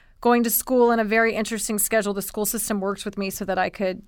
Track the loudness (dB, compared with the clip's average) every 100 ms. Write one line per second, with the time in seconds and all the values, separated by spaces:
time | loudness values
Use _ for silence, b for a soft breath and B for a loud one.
0 | b b 2 4 2 -2 0 4 4 4
1 | 2 2 2 0 -4 -4 -4 -2 2 2
2 | 2 -4 -6 -4 -4 -4 -2 -2 -2 -4
3 | -6 -6 -6 -6 -4 -2 -2 -2 -4 -4